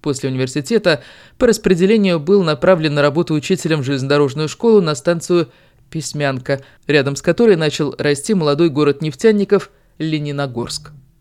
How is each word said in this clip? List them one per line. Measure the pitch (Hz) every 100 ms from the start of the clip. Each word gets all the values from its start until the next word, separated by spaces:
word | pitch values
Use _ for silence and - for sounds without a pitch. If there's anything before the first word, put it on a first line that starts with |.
После | 151 135 135
университета | 131 131 151 139 226 190 151 - - - _
по | 247
распределению | 214 190 175 190 226 190 170
был | 147 202
направлен | 165 147 170 180 156
на | 147
работу | 147 143 165
учителем | 156 - 185 160 156
в |
железнодорожную | 131 139 135 143 143 131 156
школу | - 233 214
на | 170
станцию | 147 - 170 - 175 160 _ _ _ _
Письмянка, | 160 - 147 143 131 127 139 - _ -
рядом | 147 135 139
с |
которой | - 170 233 175
начал | 151 - 147 -
расти | 147 139 - 202
молодой | 151 143 170
город | 135 147 139
нефтяников | 156 - 226 208 196 196 - _ _ _
Лениногорск. | 160 156 147 143 143 120 - - - - _ _